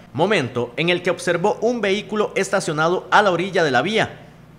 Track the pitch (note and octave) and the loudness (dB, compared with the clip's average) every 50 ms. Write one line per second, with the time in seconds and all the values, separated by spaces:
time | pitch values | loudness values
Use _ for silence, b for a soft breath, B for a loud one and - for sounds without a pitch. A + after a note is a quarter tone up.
0 | B B - B2+ E3+ G3+ A3 F3 C3 A#2 - A#2+ A#2+ - - - D#3+ F3 F3+ F3 | B B -2 0 2 2 2 2 0 0 -2 -4 -4 -4 -4 -2 0 0 0 0
1 | F3 F#3 F3 - - F3+ E3+ E3+ F3 G#3 - - - A#3 B3 A#3 G#3 G3 G3 G#3 | 0 -2 -4 -2 -2 -2 0 0 0 0 0 0 0 -2 0 0 0 0 0 -2
2 | G3+ - G#3+ G#3+ - - - G3 F#3+ - G#3 G3 - F3 D3+ D3+ D#3+ E3+ F3+ F#3 | -2 -4 -2 -2 -2 0 -2 -2 -2 0 0 -2 0 -2 0 0 2 2 0 0
3 | - - E3 G3 G#3 G3 F3 D#3+ F#3 G3 E3+ F#3 E3 D3 B2+ B2 C#3 G3 A3 G#3 | 0 2 2 4 4 4 2 0 -2 -2 0 0 2 2 2 2 2 2 0 0
4 | C#3+ A#2 - - - - - - - - - | -2 -2 -6 -12 -20 -20 -20 -20 -20 -20 -20